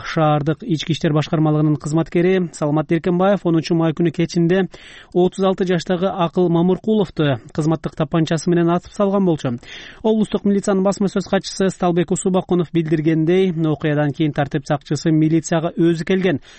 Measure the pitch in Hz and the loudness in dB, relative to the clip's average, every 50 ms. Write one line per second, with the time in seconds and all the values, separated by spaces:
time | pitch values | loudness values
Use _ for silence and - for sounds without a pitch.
0 | - - - 170 156 151 151 151 139 160 151 - - - 165 143 - - 156 - | -2 -4 -2 0 2 2 2 0 0 -2 -4 -4 -4 -4 -4 -4 -2 -4 -4 -2
1 | - 165 147 156 143 - - 156 156 156 151 151 151 156 151 139 - 151 151 165 | 0 0 0 0 -2 -2 0 0 2 2 2 2 2 2 0 0 -2 -2 -2 -2
2 | 160 - - 175 170 185 190 185 180 160 - - 160 147 143 156 151 - 175 160 | -2 0 0 0 2 2 2 0 0 -4 -6 -6 -4 -2 -2 -2 0 0 -2 -2
3 | - 190 175 175 185 196 208 180 - 175 165 165 - - 175 160 165 165 156 - | 0 0 0 2 2 2 2 0 0 0 0 0 0 0 0 0 0 0 0 0
4 | 170 165 - - 170 160 - 175 170 165 185 190 185 - - - - - - - | -2 -2 0 -2 -4 -2 0 0 2 2 2 0 0 -2 -6 -14 -20 -20 -20 -20
5 | - - - 180 180 180 - - 190 190 190 - 196 180 185 170 - - 185 165 | -14 -6 0 0 0 0 0 0 0 0 0 0 0 0 0 -2 0 -2 -2 -2
6 | 185 190 190 196 170 170 - 185 180 170 170 165 175 180 185 180 - 214 220 214 | -2 -2 -2 -2 -4 -2 0 0 2 2 2 2 2 2 2 0 0 0 0 0
7 | 185 - - - 156 143 131 117 - 151 - - 147 160 165 - - - - - | 0 -2 -2 -2 0 0 0 -2 -6 -10 -6 -2 0 0 0 -2 -2 -6 -4 -4
8 | 160 - - 170 160 - 170 151 - 180 175 175 170 170 175 175 - - - - | -4 -2 0 0 0 0 -2 -2 0 0 2 2 2 2 0 0 -2 -6 -4 -2
9 | 208 196 196 202 190 180 160 - - 135 120 120 - - - - - - - - | 0 0 2 2 2 2 0 0 -2 -4 -6 -6 -10 -14 -20 -18 -18 -20 -12 -4
10 | - 220 220 220 208 - - 202 - 202 202 202 - 214 196 190 185 202 190 - | -2 0 2 2 0 0 -2 -2 0 0 0 0 0 0 0 0 2 0 0 0
11 | 202 185 - 202 175 - - 190 - - - - 190 190 - - 190 175 175 175 | -2 -2 -2 -4 -4 0 -2 -2 -2 -2 -4 -2 -2 -2 -2 0 -2 0 0 0
12 | 170 - 185 - - 196 185 185 - - 185 180 165 - - 170 160 156 165 156 | 0 0 -2 -2 -2 0 0 0 0 0 0 0 0 0 0 -2 0 0 0 0
13 | 151 165 160 160 160 160 180 185 190 185 165 160 160 156 151 - - 156 147 151 | 2 2 2 2 2 2 2 2 2 0 0 0 0 -2 -2 -2 -2 -2 0 0
14 | 151 147 135 - 160 151 135 - 143 139 - 151 - - 151 143 - - 156 139 | 0 0 0 -2 -2 -2 0 -2 -4 -2 -2 -6 -4 -2 -4 -4 -4 -4 -6 -2
15 | - 170 156 156 156 156 165 165 - - 175 165 156 170 - - 165 170 170 160 | 0 2 2 2 2 2 2 0 0 0 -2 -2 -2 -2 0 2 2 2 2 0
16 | 165 - 190 190 180 185 151 123 - - - | -2 -2 -2 0 0 0 -2 -2 -4 -10 -20